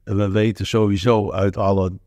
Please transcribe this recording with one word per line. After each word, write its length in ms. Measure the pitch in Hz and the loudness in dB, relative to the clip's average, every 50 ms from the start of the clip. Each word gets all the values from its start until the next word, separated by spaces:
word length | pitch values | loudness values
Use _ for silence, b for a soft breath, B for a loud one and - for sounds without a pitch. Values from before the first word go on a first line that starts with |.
| _ | _
En 140 | - 107 98 | -6 -2 -2
we 120 | 104 101 | 0 0
weten 360 | 95 107 107 113 104 - - | 0 0 0 0 0 -4 -4
sowieso 640 | - - 113 107 104 101 98 87 123 117 110 104 101 | -2 0 2 2 2 2 0 2 2 2 2 2 -2
uit 260 | - 95 95 101 95 - | -2 -2 -2 -2 0 0
alle 400 | 104 98 98 98 92 92 90 98 - | 0 0 2 0 0 -2 -4 -8 -12